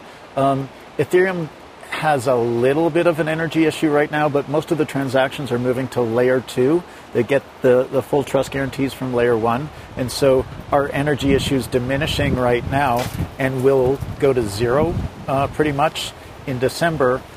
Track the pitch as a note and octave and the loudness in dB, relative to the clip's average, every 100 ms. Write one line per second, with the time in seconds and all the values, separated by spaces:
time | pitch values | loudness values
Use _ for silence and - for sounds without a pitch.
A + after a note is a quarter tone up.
0 | - - - - C3+ C3+ C3+ - - - | -10 -20 -8 0 0 0 -4 -12 -10 -4
1 | C#3 F3+ F#3+ F3+ D#3+ - - - - - | 0 2 2 0 -6 -10 -20 -20 -12 -4
2 | D#3 C#3+ A#2+ B2 A#2 A#2 B2 C#3+ E3 D#3+ | 0 0 2 2 2 2 2 2 2 2
3 | E3+ D#3+ D#3 D#3+ D#3+ D#3+ D#3 - D#3+ D3 | 2 2 -2 -2 -2 2 2 2 2 2
4 | D3+ D3+ D3+ C#3 C#3 D3 D#3 D3+ D3+ C#3+ | 2 0 0 0 0 -4 -2 -2 -2 -2
5 | C3+ B2+ C3 - C3+ A#2+ B2 B2+ C3 - | 0 2 0 -2 -4 -2 0 -2 -2 -2
6 | A#2 A2+ B2+ C3 - - B2+ E3+ - - | 0 2 2 2 0 0 2 2 -2 -14
7 | - - A#2 C#3 - - C3 B2 C3 C3+ | -4 -2 0 0 -2 0 4 4 2 -2
8 | A#2 D3 C3 C#3 C3 C#3 C3+ C3 C3+ - | 0 -2 0 -2 -2 -4 -6 -4 -4 -4
9 | C3 B2 A#2+ A#2 A2+ A#2+ D3 - - - | -4 0 2 2 2 -2 -4 -12 -14 -8
10 | B2+ - C#3 C3 B2 - - C#3+ C#3 C#3+ | -6 0 4 4 0 -8 -2 0 0 -2
11 | D3 C#3 C#3 C3+ - C3+ A2+ B2+ B2 C3+ | -2 0 2 0 2 -2 0 -2 0 -2
12 | - - C#3+ B2+ B2 B2 A#2+ C3+ C#3 A#2+ | -2 -2 0 0 2 0 0 0 2 0
13 | B2 - - - C3+ C3 C3 C3+ B2+ C3+ | -2 -6 -8 -4 -4 2 4 4 4 0
14 | - - C#3+ B2+ G#2+ G2 A#2+ C3 D#3+ F3 | -4 0 2 2 0 -2 0 2 2 -2
15 | - - - C3+ C#3 - D3+ C#3 D#3 - | -6 -8 -4 -2 -2 0 0 2 0 -2
16 | - - - - - B2+ B2 - E3+ D#3 | -8 -12 -18 -14 -8 -2 -2 0 0 2
17 | C3 B2+ - | 2 2 -4